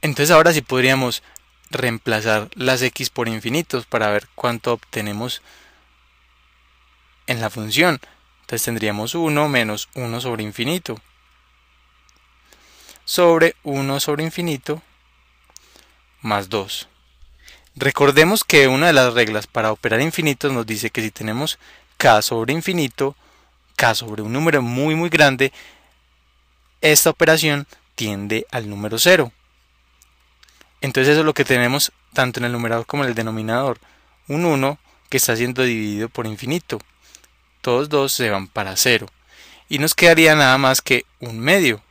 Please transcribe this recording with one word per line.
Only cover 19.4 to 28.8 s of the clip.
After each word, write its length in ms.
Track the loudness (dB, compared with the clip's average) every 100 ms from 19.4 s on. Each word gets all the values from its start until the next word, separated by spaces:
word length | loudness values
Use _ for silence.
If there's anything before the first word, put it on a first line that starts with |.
| -6
para 240 | -4 -2
operar 300 | -2 -2 0
infinitos 500 | -2 -2 -4 -2 -2
nos 140 | -4 -6
dice 240 | -6 -6
que 120 | -6
si 100 | -8
tenemos 480 | -8 -8 -6 -6 -8 -14 -20 _ _
k 240 | 4 4
sobre 320 | 4 -2 -2
infinito, 600 | -4 -2 -2 -4 -2 -4 -4 _ _ _ _ _ 0
k 180 | 0
sobre 280 | 0 -6 -10
un 120 | -6
número 280 | -2 2 2
muy, 340 | 0 -2 -2 -2
muy 140 | -2
grande, 420 | 4 4 4 -2 -4 -20 _ _ _ _ _ _ _ _ _ _ _
esta 280 | 2 4 2
operación 580 | 2 2 4 2 -2 -6 -18 _
tiende 540 | -8 -6 -6 -4 -4 -4
al 200 | -8 -8
número 280 | -8